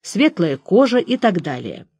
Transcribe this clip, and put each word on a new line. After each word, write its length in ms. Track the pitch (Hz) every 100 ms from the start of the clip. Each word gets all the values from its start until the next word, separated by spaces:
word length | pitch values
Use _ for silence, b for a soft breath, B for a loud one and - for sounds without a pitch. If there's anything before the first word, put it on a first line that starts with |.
светлая 540 | - 202 302 247 165 135
кожа 420 | - 202 262 247
и 180 | - 247
так 260 | 233 175
далее. 440 | 147 127 117 - -